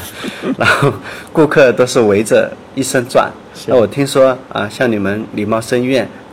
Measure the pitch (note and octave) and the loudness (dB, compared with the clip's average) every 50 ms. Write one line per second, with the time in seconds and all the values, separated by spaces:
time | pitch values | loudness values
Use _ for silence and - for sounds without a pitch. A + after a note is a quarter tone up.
0 | F2+ - - - - A#3+ - - - - - - - - - - C#3+ C#3 G2+ - | -8 -10 -14 -12 -12 -12 -10 -8 -6 -6 -4 0 0 0 2 2 2 0 0 -2
1 | - - - - - - - E3+ D#3 D3 D3+ D#3 C#3 B2 A2 - B2 A#2+ - C3+ | -8 -14 -16 -16 -16 -4 0 2 2 4 4 4 4 4 4 4 0 2 2 2
2 | A2+ G#2 G2 G2+ A2 - C3 A2 - - - - - - - C3+ C3 - - B2+ | 4 4 4 2 2 2 2 2 2 0 -4 -10 -18 -10 -8 -6 -4 -2 -2 -2
3 | A#2 - - C3 G#2 - - - - - - - - - B2+ B2 G#2+ G2 - C#3 | -2 0 0 0 0 0 -4 -12 -18 -20 -20 -14 -4 0 2 2 2 2 0 -2
4 | C#3 C3+ - C#3 C3 C3 B2+ B2+ - - - G#2+ G#2 G#2 - - C3 A#2+ A2 G#2 | -4 0 2 4 4 4 2 0 -6 -8 -6 -6 -6 -6 -4 -2 -2 0 0 0
5 | G2 F#2+ G2+ G#2+ A2 - - G#2+ G#2 G2+ A2 A2+ A2+ - B2+ B2 B2 B2+ C3+ B2 | -2 -2 -4 -4 -6 -6 -6 -6 -4 -2 -2 -2 -2 -2 -2 0 0 0 0 0
6 | G#2 - - - - - | -2 -4 -8 -16 -18 -16